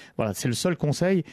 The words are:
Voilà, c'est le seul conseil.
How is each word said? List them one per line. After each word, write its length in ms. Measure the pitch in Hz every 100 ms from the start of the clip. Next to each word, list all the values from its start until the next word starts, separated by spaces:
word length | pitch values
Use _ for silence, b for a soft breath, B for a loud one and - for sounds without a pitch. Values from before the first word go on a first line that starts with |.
| B B
Voilà, 160 | 110
c'est 140 | 95 131
le 80 |
seul 220 | 117 - -
conseil. 480 | 147 139 175 190 -